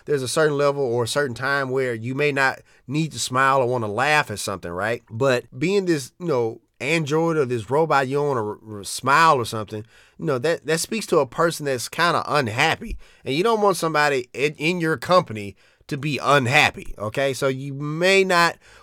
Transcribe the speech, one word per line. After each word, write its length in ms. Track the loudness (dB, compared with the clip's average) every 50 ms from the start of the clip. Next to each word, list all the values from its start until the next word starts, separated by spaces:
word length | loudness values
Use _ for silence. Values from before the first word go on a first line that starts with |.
| _
There's 180 | -4 -2 -2 -2
a 40 | -2
certain 300 | 0 2 2 2 2 2
level 260 | 2 2 2 0 -2
or 200 | 0 0 0 -2
a 40 | 0
certain 280 | 0 -2 -2 -2 -4
time 340 | -4 -4 -2 -2 -2 -2 -2
where 240 | -2 -2 -2 -2 -4
you 220 | -6 -6 -6 -4
may 160 | 0 0 0
not 300 | 2 2 2 2 0 -2 -10 _ _ _ _ -6
need 240 | -4 -2 -2 -4
to 80 | -4 -8
smile 400 | -8 -2 0 2 4 4 4 4
or 80 | 2 2
wanna 200 | 0 -2 -2 -4
laugh 440 | -2 -2 0 2 2 2 2 0
at 80 | -4 -8
something, 320 | -6 -6 -6 -6 -8 -8
right? 320 | -6 -4 -2 -2 -2 -4 -6 _
But 340 | -6 0 2 2 2 2 0 -6 -8 -4
being 260 | -2 0 0 0 2
this, 280 | 2 0 -2 -2 -8 -14 _
you 80 | -4
know, 360 | -2 0 0 0 -2 -4 -8 _ _ _ _
android 580 | -4 -2 0 0 0 0 0 0 2 2 2 0
or 80 | 0
this 240 | 0 -2 -4 -4 -2
robot, 380 | 0 0 2 2 2 2 2 0
you 100 | -2 -2
don't 100 | 0 0
wanna 200 | 0 -2 -2 -4
r-, 300 | -6 -10 -12 -14 -14 -12
r-, 60 | -12
smile 520 | -10 -10 -4 0 2 4 6 6 6 4
or 100 | 4 0
something, 400 | -2 -6 -8 -8 -8 -8 -10 -12 -12 _ -20 _ _ _ -8
you 80 | -4
know, 120 | -2 -2 0
that, 280 | 0 0 -2 -2 -2
that 140 | -2 -2 -2
speaks 260 | -2 -4 -6 -6 -4 0
to 120 | 2 2
a 60 | 2 2
person 380 | 0 0 0 0 0 -2 -4
that's 240 | -4 -4 -4 -4 -8
kinda 340 | -2 0 0 2 2 0 -2 0
unhappy. 720 | 0 0 0 0 0 2 2 2 2 -2 -4 -10 -12 -12 -12 -18 -20 _ _
And 100 | -4 -2
you 80 | 0 2
don't 180 | 2 2 2
want 160 | 2 2 2 2
somebody 520 | 0 0 2 2 2 2 2 0 -2 -4 -6
in, 200 | -2 -2 -2 -2 -2
in 220 | -2 -2 0 0
your 180 | -2 -2 -2 -4
company 580 | 0 2 2 2 2 2 -4 -10 -10 -10 -12 -16 _ _ _ _ _ -10
to 100 | -8 -6
be 220 | -4 -4 -4 -2
unhappy, 720 | 2 4 4 4 4 4 4 4 4 4 2 -2 -10 -12 -10 -8
okay? 360 | -8 -6 -4 -2 -2 -2 -2
So 140 | 0 -2 -2
you 260 | -2 -4 -6 -10 -10
may 500 | -8 -8 -8 -4 0 2 4 4 4 4
not 340 | 4 4 4 4 2 0 -4 _ -20 -20 -20